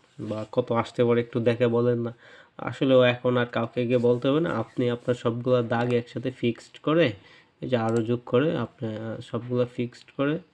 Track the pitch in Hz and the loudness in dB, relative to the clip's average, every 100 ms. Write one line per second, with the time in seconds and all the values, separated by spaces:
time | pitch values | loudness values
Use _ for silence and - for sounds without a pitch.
0 | _ - 107 107 107 - 120 117 113 - | _ -12 -8 -8 -6 -4 -2 -2 -2 0
1 | 120 120 120 123 117 117 120 117 120 120 | 2 2 0 -2 0 2 2 2 2 0
2 | 117 120 - - - - - 120 139 131 | -4 -8 -18 -20 -20 -12 -10 -2 4 6
3 | 123 120 123 123 120 120 113 - 120 123 | 6 4 0 0 0 -2 -4 -2 0 2
4 | 120 123 135 147 170 113 110 - 123 120 | 4 2 2 0 0 -2 -4 -2 -2 -2
5 | - 120 120 117 120 127 117 117 123 120 | -2 -2 -2 -2 0 0 2 0 0 -2
6 | 117 120 131 131 120 - - - - 160 | -2 -8 -8 -2 -2 -2 -8 -8 0 2
7 | 143 101 - - _ _ 131 120 113 117 | 2 0 -14 -20 _ _ -2 -2 0 0
8 | 110 120 - 123 156 170 113 - 117 107 | 0 -2 0 0 0 -2 -6 -8 -8 -8
9 | 113 107 - 117 120 123 123 - 123 - | -8 -10 -8 -10 -4 -2 -2 -4 -8 -10
10 | - - 139 165 - | -14 -4 -2 -4 -8